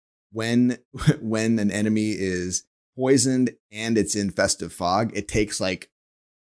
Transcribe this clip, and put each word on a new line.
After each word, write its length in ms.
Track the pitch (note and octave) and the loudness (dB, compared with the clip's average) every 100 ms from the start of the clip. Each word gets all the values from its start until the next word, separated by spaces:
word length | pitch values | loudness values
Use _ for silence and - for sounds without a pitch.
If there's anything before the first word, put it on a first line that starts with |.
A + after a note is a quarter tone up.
| _ _ _ | _ _ _
when, 480 | A2 A2+ A#2+ B2 A#2+ _ - | -6 0 2 2 0 _ -2
<laughs> 220 | - - | 0 0
when 380 | A2 A2 A2 A2+ | 0 0 2 2
an 120 | G2+ | 0
enemy 400 | G2 G#2+ G#2+ G#2+ | 0 0 0 0
is 500 | G#2 F#2+ F2+ F2+ F#2 - _ _ - | -2 -2 -2 -4 -6 -8 _ _ -2
poisoned 580 | C3 C3+ C3 B2+ B2 - _ | 4 4 4 2 0 -2 _
and 260 | G#2+ A2+ A2 | -8 0 2
it's 160 | G2 G#2+ | 2 0
in 140 | G2+ | -2
Festive 420 | F#2+ G2 - F2 | 0 0 0 -8
Fog, 380 | - F2 F#2+ A2+ | -4 0 0 0
it 120 | G2 - | -4 -4
takes, 320 | A#2 G#2 - | -2 -2 -2
like, 300 | F#2+ F#2 - _ _ _ _ _ | -4 -6 -10 _ _ _ _ _